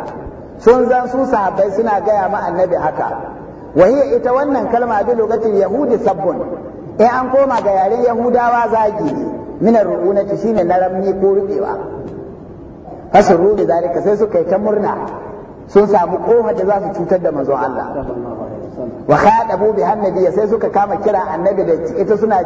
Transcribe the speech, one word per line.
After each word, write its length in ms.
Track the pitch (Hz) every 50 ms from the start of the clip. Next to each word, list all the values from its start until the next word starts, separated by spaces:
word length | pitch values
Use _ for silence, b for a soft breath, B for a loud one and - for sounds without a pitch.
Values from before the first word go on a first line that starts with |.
| - - - - - - - - - - - -
Sun 300 | - 220 247 254 247 226
zan 180 | 247 247 247 247
su 160 | 254 262 269
sahabbai 460 | 254 262 214 196 185 190 196 196 208
suna 280 | 190 208 226 226 208 190
gaya 260 | - 214 214 202 190 180
ma 100 | 202 208 180
Annabi 300 | 180 170 175 185 175 175
haka. 640 | 160 151 156 - - 131 113 - 113 107 - - - - - - - - - -
Wa 100 | 226 185
hiya, 300 | 202 262 285 269 277 240 240
ita 160 | 240 247 247
wannan 360 | 262 285 294 269 247 208 240
kalma, 340 | 233 240 247 233 220 202 208
bi 100 | 226 247
lugatil 420 | 226 214 202 226 214 226 220 202
yahudi 420 | 196 190 185 208 269 294 240 233 185 -
sabbun. 340 | 196 185 - 190 180 151 - - - - - - - - - - - - -
In 60 | 214
an 240 | 240 240 254 262 247
koma 300 | 247 277 277 269 247 214
ga 100 | 196 202
yaren 300 | 196 190 190 196 226 240 240
Yahudawa, 640 | 240 233 226 240 247 240 240 240 240 240 233 233 220
zagi 440 | 220 220 214 208 202 - 165 143 -
ne. 120 | - - - - - - - - -
Min 140 | 165 220 233
ar-ru'unati, 640 | 220 196 180 175 175 175 185 202 202 196 - - -
shine 260 | 202 226 220 208 170
na 140 | 170 180 185
ramni 360 | 185 185 190 190 196 196 190 190
ko 140 | 190 196 190
rubewa. 440 | 196 196 196 196 196 - - - - - - - - - - - - - - - - - - - - - - - - - - - - - -
Fasurru 420 | - - - - 185 165 180 208 214
bi 100 | 190 175
zalika, 360 | 165 165 170 175 175 170 151
sai 160 | - 196 208 202
suka 220 | 220 208 180 170
yi 60 | 160
ta 120 | 175 190 196
murna. 380 | 208 214 208 208 196 180 - - - - - - - - - - - - - - - -
Sun 200 | - 202 214 196
samu 300 | 202 185 175 170 185 - 175
kofar 280 | 208 233 240 226 220 190
da 120 | 185 185
za 160 | 196 208 196 - - -
su 80 | 165
cutar 180 | 170 165 196 180
da 100 | 170 170
manzon 240 | 151 139 135 131 139 131
Allah. 300 | 127 131 127 123 - 135 - 143 127 - 123 120 120 120 117 110 110 - - - - - - 151 127 117 - - - -
Wa 80 | 147
khatabu 580 | 143 143 208 220 226 226 208 190 180 208 220 208
bi 80 | 202
annabi, 480 | - - 214 214 208 190 170 190 185 170 170
sai 140 | 202 214 202
suka 220 | 226 214 214 -
kama 280 | - 196 202 202 190 -
kira 240 | - 214 202 185 180 156 160
Annabi 300 | 165 180 196 202 196 175
da 100 | 165 160 156 165 151 - -
ita, 200 | 190 185 214 196
suna 260 | 220 214 208 185 175